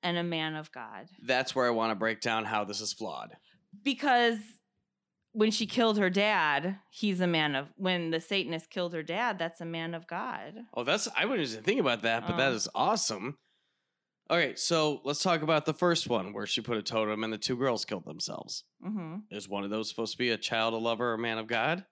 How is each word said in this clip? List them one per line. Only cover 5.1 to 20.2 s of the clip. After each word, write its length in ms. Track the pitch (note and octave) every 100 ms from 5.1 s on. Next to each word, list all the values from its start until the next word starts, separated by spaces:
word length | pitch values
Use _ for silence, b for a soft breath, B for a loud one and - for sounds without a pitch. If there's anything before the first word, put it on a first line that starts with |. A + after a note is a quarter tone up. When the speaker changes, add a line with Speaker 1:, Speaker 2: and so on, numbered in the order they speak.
| _ _
Speaker 1:
when 200 | A3 G#3+
she 140 | G#3+ A3
killed 300 | - A#3 G#3+
her 120 | F#3+
dad, 680 | F#3 G#3 G3+ D#3 C#3 F3 G3 _
he's 280 | - G#3 F3+
a 80 | F3+
man 280 | E3 D3+ C#3
of, 120 | C#3+ -
when 340 | F#3 F3+ E3
the 100 | D#3+
Satanist 480 | D#3+ G3 D#3 E3 -
killed 240 | - F3
her 100 | E3+
dad, 340 | D#3+ F3 A#3+ G3
that's 220 | E3+ E3+
a 60 | E3
man 280 | E3 E3
of 140 | E3+ E3
God. 480 | F3 B3 F3 A2+ G#3+ A#3+
Speaker 2:
Oh, 100 | -
that's, 260 | B2 G3+ - -
I 80 | F#3+
wouldn't 240 | B3+ C#3+
even 140 | A2
think 160 | A2 B3+
about 220 | D3+ A#2
that, 220 | A2+ A#2 A#2+
but 120 | F3
that 140 | C3+
Speaker 1:
Oh. 40 | A#2
Speaker 2:
is 140 | -
awesome. 640 | - D3+ A3 - G#2 A2+ D3 _ _ _ _ _ _ _ _ _
All 80 | E3+
right, 200 | C#3+ -
so 440 | - E3 D3+ C#3+
let's 180 | C3 D3+
talk 200 | F#3 E3+
about 220 | D3+ D#3+ D3
the 80 |
first 340 | D3+ F3 E3 -
one 220 | A#2 F#2
where 140 | G#2 G#2
she 140 | -
put 160 | A2+ A2+
a 40 |
totem 420 | G#2 A2+ A2 G#2+
and 80 | A2
the 40 | G#2+
two 200 | - B2
girls 260 | C3+ A2+ -
killed 200 | F#2+ -
themselves. 580 | E2 - - - - - _
Speaker 1:
Mm-hmm. 340 | - G#3+ D#3+ F3 G#3+
Speaker 2:
Is 180 | G#2 G2
one 140 | G2+ G2+
of 40 |
those 200 | G#2+ A2
supposed 240 | - A2+
to 40 |
be 120 | -